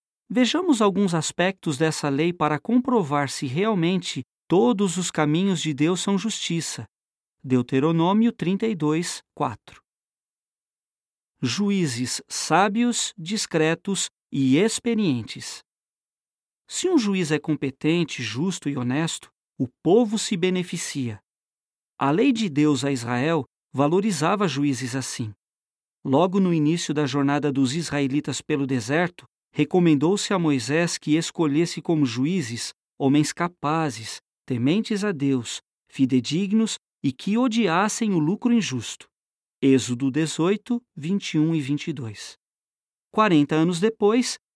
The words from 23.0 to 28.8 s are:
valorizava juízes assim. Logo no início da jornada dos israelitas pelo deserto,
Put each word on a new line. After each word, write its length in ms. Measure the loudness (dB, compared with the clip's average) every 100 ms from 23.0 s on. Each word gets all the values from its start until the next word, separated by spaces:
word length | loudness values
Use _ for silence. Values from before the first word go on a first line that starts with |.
| -2 -2 0 0 -4 _ _
valorizava 760 | 0 2 2 0 0 0 0 0
juízes 480 | 0 0 -2 -4 -6
assim. 360 | -6 -8 -10 -10 _ _ _ _ _ _
Logo 380 | 0 2 4 2
no 140 | 2
início 400 | 2 2 0 -2
da 100 | -2
jornada 480 | -2 0 0 0 0
dos 220 | 0 0
israelitas 640 | 0 -4 -2 0 -2 -4 -8
pelo 260 | -4 -4 0
deserto, 600 | -2